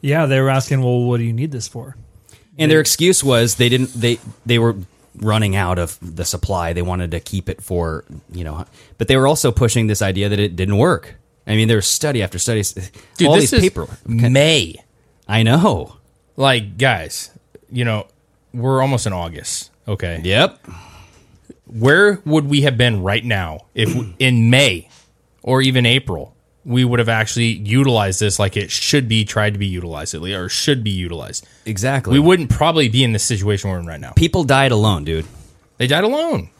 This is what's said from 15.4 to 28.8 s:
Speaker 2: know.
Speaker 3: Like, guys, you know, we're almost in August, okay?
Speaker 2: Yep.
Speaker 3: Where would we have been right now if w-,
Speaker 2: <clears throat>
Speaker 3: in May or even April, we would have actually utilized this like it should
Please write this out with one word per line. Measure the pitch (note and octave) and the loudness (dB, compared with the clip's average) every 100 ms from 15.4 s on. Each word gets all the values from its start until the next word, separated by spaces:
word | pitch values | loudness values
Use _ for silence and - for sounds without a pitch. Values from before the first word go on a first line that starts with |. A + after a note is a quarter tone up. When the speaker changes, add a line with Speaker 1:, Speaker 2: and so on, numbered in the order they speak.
Speaker 2:
know. | A2+ C#3+ F#3+ G2 - - _ _ _ - | 4 4 4 0 -6 -16 _ _ _ -2
Speaker 3:
Like, | C3+ B2 G#2 F#2 | 0 0 -4 -2
guys, | C3 G#2 D#2+ - - - _ - _ | 0 0 -6 -12 -14 -20 _ -20 _
you | B2 A#2+ | -4 -2
know, | G#2+ - _ _ _ _ | -2 -6 _ _ _ _
we're | B2 B2 C3+ | -6 -2 0
almost | C3+ B2+ G#2+ | 0 0 -2
in | |
August, | F#2 E2+ D2+ - - - _ - | -4 -8 -10 -10 -12 -12 _ -8
okay? | G2 F2 E2 | -6 -6 -4
Speaker 2:
Yep. | E2+ G2+ F3+ - - F2 - - - _ _ _ _ - - | 0 2 2 -2 -20 -20 -20 -20 -20 _ _ _ _ -20 -14
Speaker 3:
Where | A2 A#2+ E3 G#3 G3 D3+ | -4 2 4 4 2 0
would | D#3 C#3+ | 0 2
we | D3 | 0
have | C#3+ A#2 | 0 2
been | B2 G#2+ | 0 0
right | F#2 G#2+ | -2 -4
now | A#2 G2+ E2+ D#2 _ - | -2 -4 -4 -10 _ -4
if | A#2 | -2
w-, | E3+ G#2+ F2 | -2 -6 0
Speaker 2:
<clears throat> | |
Speaker 3:
in | C3 B2 A2+ | 2 4 4
May | B2+ C#3 F2+ - _ _ _ _ _ | 6 4 0 -10 _ _ _ _ _
or | - C3 | -2 2
even | C3 B2+ A#2+ | 2 4 4
April, | C3 C3+ E2+ - _ _ _ | 2 -2 -8 -10 _ _ _
we | - B2 | -4 0
would | B2+ A#2+ | 2 2
have | A#2 | 0
actually | A2+ A2 - A#2 | 0 -2 0 -2
utilized | A2 G#2 A#2+ C3+ A#2 G2 F#2 | -2 -2 2 2 2 0 0
this | G#2 - | -2 0
like | G2+ - | -2 -2
it | G2 | -6
should | - | -6